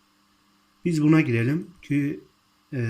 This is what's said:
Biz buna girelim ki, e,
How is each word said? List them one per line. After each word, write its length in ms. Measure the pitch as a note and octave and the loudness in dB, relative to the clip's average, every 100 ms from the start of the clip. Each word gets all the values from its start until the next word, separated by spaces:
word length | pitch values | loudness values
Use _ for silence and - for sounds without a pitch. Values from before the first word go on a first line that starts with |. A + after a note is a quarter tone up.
| _ _ _ _ _ _ _ _ F3 | _ _ _ _ _ _ _ _ -4
Biz 180 | D#3 | 0
buna 180 | D3+ D#3+ | 4 4
girelim 500 | C#3 A#2 A#2+ D#3+ - - | 4 0 0 -2 -6 -16
ki, 420 | - C#3+ C#3+ - - _ _ _ - | -6 -4 -4 -8 -14 _ _ _ -12
e, 60 | C3+ A#2 | -6 -4